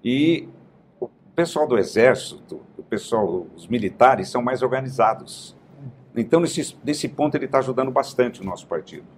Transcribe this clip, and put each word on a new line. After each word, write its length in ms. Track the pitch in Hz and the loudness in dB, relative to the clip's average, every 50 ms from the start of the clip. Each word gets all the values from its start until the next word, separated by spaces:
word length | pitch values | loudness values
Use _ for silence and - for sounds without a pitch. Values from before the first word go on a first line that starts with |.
| _ | _
E 440 | 117 123 135 151 165 170 160 - - - - - - _ _ _ _ _ _ | -2 0 2 4 2 2 0 -2 -12 -20 -20 -20 -20 _ _ _ _ _ _
o 80 | - - _ _ _ - _ | -12 -12 _ _ _ -8 _
pessoal 320 | - 170 165 - 151 151 | 0 0 0 2 0 2
do 100 | 147 123 | 2 4
Exército, 840 | 110 92 - - 107 113 131 120 - - - - - - - - - - - - - | 2 2 2 4 6 6 6 6 4 -2 -12 -14 -18 -16 -16 -16 -16 -16 -18 -20 -20
o 60 | - | -8
pessoal, 640 | _ - 101 - - 117 113 104 90 85 92 85 - - | _ -6 -6 -4 -2 -2 0 0 0 -2 -4 -6 -8 -16
os 100 | - - | -20 -10
militares 600 | - 113 123 104 92 - - 120 127 135 107 95 - | -6 -4 -4 -4 -4 2 6 6 6 6 4 0 -4
são 120 | - 127 | -2 -2
mais 220 | 120 123 131 120 127 | -2 0 -2 0 -2
organizados. 920 | 127 123 131 135 131 131 131 113 107 113 - - - - - - - - - _ _ - - - - - - - - _ | -2 -2 -2 -4 -6 0 2 2 2 2 -2 -8 -18 -18 -18 -18 -20 -20 -20 _ _ -20 -18 -18 -18 -18 -20 -20 -10 _
Então, 240 | 117 113 - - 165 | -4 0 2 2 2
nesse, 380 | 175 160 - 165 139 - - - - | 2 2 -2 -4 -6 -8 -10 -10 -6
nesse 240 | 131 147 - - 120 | -6 -4 -4 -4 -8
ponto, 280 | - - 147 151 135 | -4 -2 -2 0 0
ele 120 | 147 139 127 | -2 -4 2
tá 100 | - 135 | 0 0
ajudando 320 | 127 131 127 113 131 135 | 2 2 -2 -2 -2 0
bastante 500 | 127 139 135 - - - 127 120 - - | 0 0 -2 -2 0 0 0 0 0 -8
o 40 | 92 | -10
nosso 240 | 95 90 - - - | -10 -10 -10 -8 -8
partido. 380 | - 80 73 - 82 76 69 - - | -8 -8 -6 -10 -18 -18 -18 -20 -20